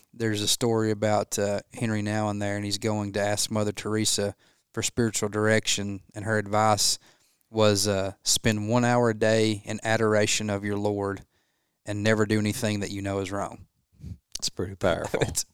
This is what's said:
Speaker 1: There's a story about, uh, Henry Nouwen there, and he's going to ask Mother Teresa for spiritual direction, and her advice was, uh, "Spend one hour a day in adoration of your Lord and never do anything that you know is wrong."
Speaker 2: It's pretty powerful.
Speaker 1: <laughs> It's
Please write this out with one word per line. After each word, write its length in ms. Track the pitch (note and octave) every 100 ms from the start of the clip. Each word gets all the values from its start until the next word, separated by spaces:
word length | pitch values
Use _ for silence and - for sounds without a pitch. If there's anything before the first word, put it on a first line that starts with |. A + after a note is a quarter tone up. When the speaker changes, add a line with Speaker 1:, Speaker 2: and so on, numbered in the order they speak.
| _
Speaker 1:
There's 280 | A#2 A2+ G#2
a 60 | G#2
story 440 | - A#2+ A2+ A2
about, 460 | G#2 G#2+ G#2 G2+ -
uh, 220 | G2+ G2+ -
Henry 280 | - A2+ G#2+
Nouwen 380 | G#2+ G#2+ G#2+ G2+
there, 160 | G2+ G#2
and 80 |
he's 140 | G#2 G2+
going 360 | A2 G#2+ G2+
to 80 | G2+
ask 300 | G2+ G#2 -
Mother 200 | A2 G#2
Teresa 600 | G2+ G#2 G#2+ G#2 - G2+ - _ _ _
for 100 | -
spiritual 480 | - - A2+ - G#2
direction, 720 | G#2+ G#2+ A2 - - G2+ G2 _ G#2+
and 80 | G#2
her 120 | G#2+
advice 600 | G2 G#2 A2 G#2 - - _ _ _ _ _
was, 360 | A2 G#2+ G2+ G#2
uh, 260 | G2 F#2+ -
"Spend 460 | - - A#2 G#2+ G#2
one 160 | A#2+ A#2+
hour 240 | B2 A#2
a 40 |
day 480 | G#2+ A2 A2 A2 G#2 -
in 140 | G#2+
adoration 640 | A2 A2 A2 G#2+ G#2 - G#2+
of 140 | G2+
your 140 | G#2 G2+
Lord 460 | G#2 G2+ G2 G2 - _ _ _ _ _ -
and 160 | G#2
never 240 | G#2+ G#2+ G#2
do 140 | G#2+
anything 400 | G#2 - G#2+ G2+
that 100 | F#2+
you 100 | G2
know 180 | G2 G2
is 120 | F#2+
wrong." 340 | G2+ F#2 - - _ _ _ - - _ -
Speaker 2:
It's 100 | -
pretty 260 | - F#2+ G2
powerful. 460 | F#2 E2 - -
Speaker 1:
<laughs> 60 | -
It's 180 | - -